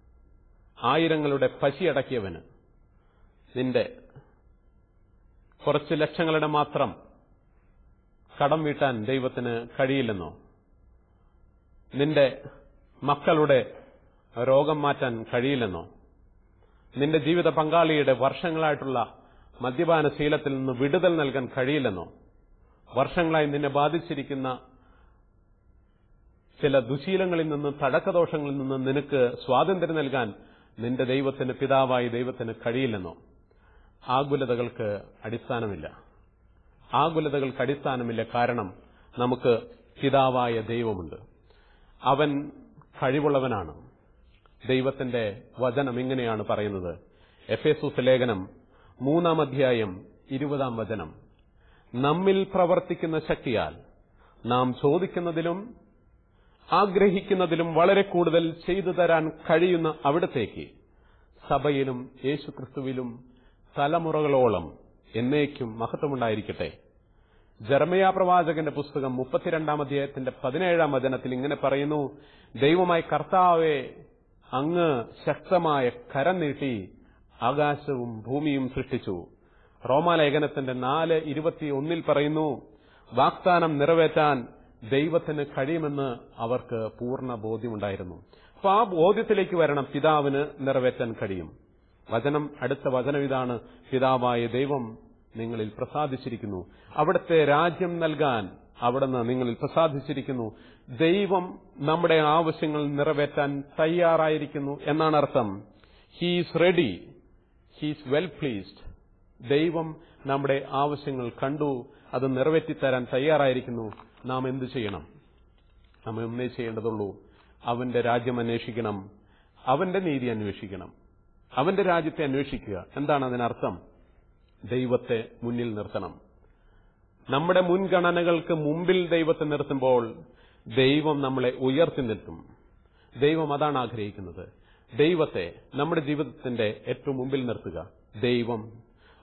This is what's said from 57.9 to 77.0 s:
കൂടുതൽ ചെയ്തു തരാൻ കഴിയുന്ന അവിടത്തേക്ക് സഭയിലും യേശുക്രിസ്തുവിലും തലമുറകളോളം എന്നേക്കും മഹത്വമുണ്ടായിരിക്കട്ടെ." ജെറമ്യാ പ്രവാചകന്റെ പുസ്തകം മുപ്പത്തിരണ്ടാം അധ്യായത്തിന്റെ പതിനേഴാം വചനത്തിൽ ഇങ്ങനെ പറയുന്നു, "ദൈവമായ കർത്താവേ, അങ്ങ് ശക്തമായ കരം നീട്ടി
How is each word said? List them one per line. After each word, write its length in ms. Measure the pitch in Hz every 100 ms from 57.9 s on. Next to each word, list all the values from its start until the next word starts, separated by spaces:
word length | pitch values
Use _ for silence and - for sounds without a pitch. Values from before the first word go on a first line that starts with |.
| 196
കൂടുതൽ 480 | 196 175 170 165 165 160 -
ചെയ്തു 240 | 190 180
തരാൻ 420 | 180 170 165 156 - -
കഴിയുന്ന 440 | 165 180 170 160 151
അവിടത്തേക്ക് 680 | 143 160 185 135 104 - 71 - _ _ _ _ _ _ -
സഭയിലും 600 | 139 147 139 135 123 127 -
യേശുക്രിസ്തുവിലും 1000 | 131 143 - - 131 147 131 127 123 117 - _ _ _ _ 147
തലമുറകളോളം 1000 | 143 170 160 156 151 135 120 90 78 - _ _ _
എന്നേക്കും 640 | 113 123 147 143 - 117 113
മഹത്വമുണ്ടായിരിക്കട്ടെ." 1000 | 113 - 147 131 113 107 95 87 78 - _ _ _ _ _ _ _ -
ജെറമ്യാ 480 | 110 139 160 185 190
പ്രവാചകന്റെ 600 | 190 180 180 165 160 151
പുസ്തകം 460 | 143 143 147 135 127
മുപ്പത്തിരണ്ടാം 640 | 127 175 180 160 151 147
അധ്യായത്തിന്റെ 520 | 139 139 139 131 127 -
പതിനേഴാം 480 | 131 147 180 170 151
വചനത്തിൽ 400 | 135 131 127 127
ഇങ്ങനെ 240 | 127 143 139
പറയുന്നു, 600 | 135 139 143 151 135 - - - - 113
"ദൈവമായ 400 | 139 180 180 170
കർത്താവേ, 880 | - 151 156 185 180 165 160 143 120 - - _ _ _ -
അങ്ങ് 520 | 127 151 175 165 127 110 - 156
ശക്തമായ 640 | 139 - 180 165 143 123
കരം 520 | - - 139 156 185
നീട്ടി 480 | 151 - 139 110 90 -